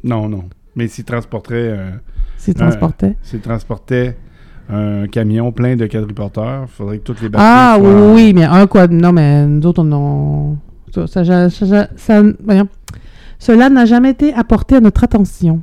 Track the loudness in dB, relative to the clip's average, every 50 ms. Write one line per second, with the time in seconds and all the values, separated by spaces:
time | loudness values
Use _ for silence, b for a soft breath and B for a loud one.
0 | -6 -6 -6 -6 -6 -8 -8 -10 -12 -16 -20 _ _ _ _ -10 -10 -10 -10 -14
1 | -14 -10 -10 -10 -10 -10 -14 -14 -12 -10 -8 -8 -6 -6 -8 -10 -12 -12 -14 -16
2 | -18 b b b b b b b -6 -6 -4 -2 -2 -2 -2 -2 -4 -4 -4 _
3 | -4 -4 -4 -6 -12 -12 -14 -14 -10 -8 -8 -8 -8 -10 -12 -14 _ -6 -4 -4
4 | -4 -4 -8 -12 b b b b b b b b b -10 -8 -6 -6 -4 -6 -6
5 | -8 -6 -6 -4 -4 -2 -2 -2 -4 -6 -4 -4 -4 -2 -2 -4 -4 -6 -6 -8
6 | -8 -8 -10 -10 -12 -10 -8 -10 -8 -8 -10 -10 -12 -16 _ -14 -12 -10 -10 -12
7 | -10 -12 -12 -10 -10 -6 0 2 4 4 6 6 4 4 4 4 4 4 6 6
8 | 6 6 6 6 6 6 6 4 4 4 4 4 4 4 4 2 2 4 2 2
9 | 2 2 2 2 2 2 2 2 0 0 0 0 0 0 0 0 -2 -2 -2 -2
10 | -4 -4 -4 -4 -4 -4 -6 -6 -6 -6 -8 -10 -12 -18 -20 -20 -20 -12 -10 -8
11 | -8 -6 -4 -4 0 2 2 2 2 0 0 -2 -2 0 0 0 0 -2 -8 -14
12 | -2 2 4 4 4 2 0 -2 -4 0 0 0 0 -2 -6 -20 -20 -20 b b
13 | b b b b b b b b -2 2 4 4 4 4 4 4 4 4 4 2
14 | 2 0 0 0 -2 -2 0 -2 -2 0 0 -2 0 2 2 4 4 4 2 2
15 | -2 0 0 0 -2 -2 -4 -4 -2 -2 -2 -2